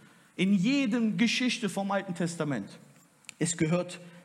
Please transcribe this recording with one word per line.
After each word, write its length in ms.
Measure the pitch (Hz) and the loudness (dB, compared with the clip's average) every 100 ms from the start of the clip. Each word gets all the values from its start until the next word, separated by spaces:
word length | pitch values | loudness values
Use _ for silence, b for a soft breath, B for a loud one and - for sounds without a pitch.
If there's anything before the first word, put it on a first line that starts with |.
| B B B | B B B
in 200 | - 190 | 0 2
jedem 600 | 202 196 277 269 240 220 175 | 4 4 2 2 2 0 2
Geschichte 520 | 226 - 247 - 202 | 2 2 0 0 -2
vom 240 | 196 196 | -2 -2
Alten 240 | 196 196 170 | -2 -2 -4
Testament. 520 | 170 170 151 127 98 - - - _ _ - - | -4 -2 -2 -2 -6 -14 -20 -20 _ _ -20 -4
Es 180 | 147 - | -4 0
gehört 440 | 156 175 175 - B B | 2 2 -2 -10 B B